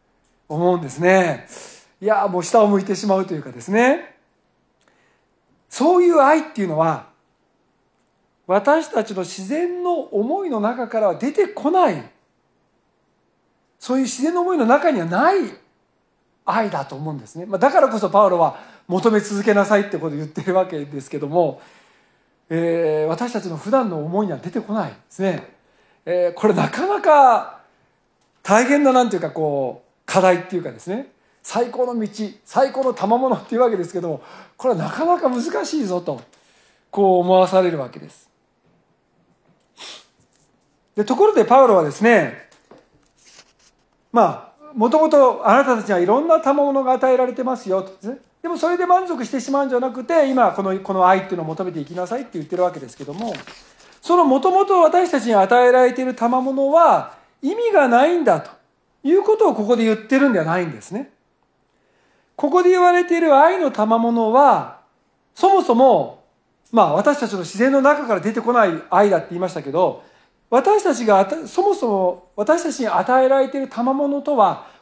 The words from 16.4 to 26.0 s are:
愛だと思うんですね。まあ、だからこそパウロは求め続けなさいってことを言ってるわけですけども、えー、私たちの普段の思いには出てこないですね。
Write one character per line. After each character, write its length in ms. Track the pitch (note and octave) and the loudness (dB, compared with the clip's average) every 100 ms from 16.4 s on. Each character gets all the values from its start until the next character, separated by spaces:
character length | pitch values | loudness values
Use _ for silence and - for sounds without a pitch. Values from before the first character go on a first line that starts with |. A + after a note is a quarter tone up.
| - | -6
愛 240 | A3 G#3 | -4 -4
だ 160 | D3+ C#3 | -6 -10
と 100 | C3+ | -10
思 140 | D#3 | -10
う 20 | |
ん 60 | D3 | -12
で 80 | A2 | -14
す 100 | D#3+ | -16
ね。 80 | |
ま 120 | F#3+ F#3+ | -10 0
あ、 20 | |
だ 120 | A#3 | 2
か 120 | F#4 | 2
ら 80 | C4 | 0
こ 80 | A3 | 0
そ 100 | F#3+ | 0
パ 160 | G3 | 2
ウ 60 | G3+ | 2
ロ 80 | F3 | 2
は 180 | D#3 - - - - | -2 -2 -20 -20 -6
求 220 | F3+ A3+ | -2 0
め 100 | G#3+ | 0
続 240 | G#3 G3+ | -2 -6
け 80 | G#3+ | 0
な 140 | G3+ G3 | 0 2
さ 100 | G#3 | 0
い 60 | |
っ 20 | G3+ | 0
て 80 | E3 | -6
こ 100 | D#3+ | -8
と 60 | |
を 20 | D3 | -8
言 80 | |
っ 40 | D#3 | -10
て 100 | F3+ | -8
る 140 | E3 | -2
わ 100 | F#3 | -2
け 220 | F#3 D#3+ C#3+ | -2 -6 -10
で 140 | C#3+ | -12
す 80 | - | -12
け 80 | D3 | -10
ど 100 | C#3+ | -4
も、 320 | E3 D#3 - - _ _ _ _ _ _ _ - | 0 -2 -4 -18 _ _ _ _ _ _ _ -8
え 540 | E3 E3+ E3+ D#3+ D#3 | -4 -2 -2 -2 -2
ー、 40 | D#3 | -2
私 240 | E3 A#3+ | -4 -6
た 80 | A#3 | -8
ち 20 | |
の 140 | F3 D#3 | -8 -12
普 120 | G3 | -2
段 200 | C4+ A3+ | -2 -2
の 80 | D#3+ | -6
思 240 | D3+ G3 | -6 -4
い 40 | G3+ | -4
に 60 | |
は 60 | C#3 | -6
出 100 | F3+ | -8
て 100 | A3 | -10
こ 100 | - | -6
な 160 | A3 D3+ | -6 -6
い 20 | |
で 60 | G#2+ _ | -10 _
す 100 | - | -6
ね。 320 | F#3+ D#3+ - _ _ _ _ _ | -4 -4 -10 _ _ _ _ _